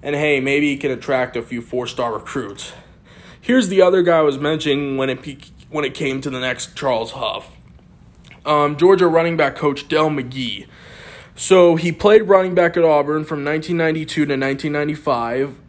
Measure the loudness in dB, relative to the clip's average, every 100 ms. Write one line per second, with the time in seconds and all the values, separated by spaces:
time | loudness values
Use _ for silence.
0 | -4 -2 0 0 0 0 0 -2 -4 -4
1 | -2 -2 -2 -6 -8 -10 -6 -6 -6 -6
2 | -6 -6 -8 -8 -8 -12 -14 -16 -20 -20
3 | _ -20 -20 -14 0 0 2 4 6 4
4 | 4 4 2 0 -2 -2 -2 -2 -2 -2
5 | -4 -4 -10 -18 -20 -20 -10 -6 -6 -4
6 | -6 -4 -6 -6 -6 -6 -8 -6 -2 -2
7 | -4 -6 -8 -8 -12 -20 -20 -20 -20 -20
8 | -20 -20 -20 -12 0 2 2 2 4 6
9 | 4 2 2 0 -2 0 -4 -4 -4 0
10 | 0 -2 -8 -8 -10 -10 -16 -20 -20 -20
11 | -20 -20 -20 -10 4 6 6 4 0 0
12 | 6 6 6 4 4 2 2 2 4 4
13 | 2 -4 -4 -6 -4 -4 -4 -2 0 -2
14 | -4 -4 -2 -2 -2 -4 -4 -4 -4 -4
15 | -2 -2 -2 -4 -6 -8